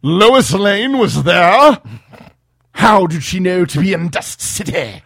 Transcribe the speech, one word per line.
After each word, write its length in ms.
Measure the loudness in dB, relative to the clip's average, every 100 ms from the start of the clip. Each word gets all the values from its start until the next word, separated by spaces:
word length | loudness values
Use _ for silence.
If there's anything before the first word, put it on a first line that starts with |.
Lois 520 | -2 2 4 4 2
Lane 440 | 0 0 -2 -2 -2
was 260 | -2 0
there? 540 | 0 2 4 6 4 4 -6 -20 _ -20 -20 _ _ _ _
How 340 | -2 2 2
did 180 | 0 -4
she 160 | -8 -4
know 240 | -2 -2
to 160 | -2 -2
be 100 | -2
in 140 | -2 -6
Dust 320 | -8 -10 -12
City? 640 | -10 -8 -6 -6 -8 -12